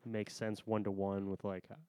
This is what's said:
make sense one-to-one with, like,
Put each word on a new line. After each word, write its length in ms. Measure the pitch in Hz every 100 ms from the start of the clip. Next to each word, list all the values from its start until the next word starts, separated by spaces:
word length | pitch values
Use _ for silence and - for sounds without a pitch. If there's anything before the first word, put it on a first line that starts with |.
make 240 | 120 110 107
sense 380 | - 110 104 -
one-to-one 640 | 107 101 98 98 98 98
with, 140 | 95
like, 220 | 104 92 - -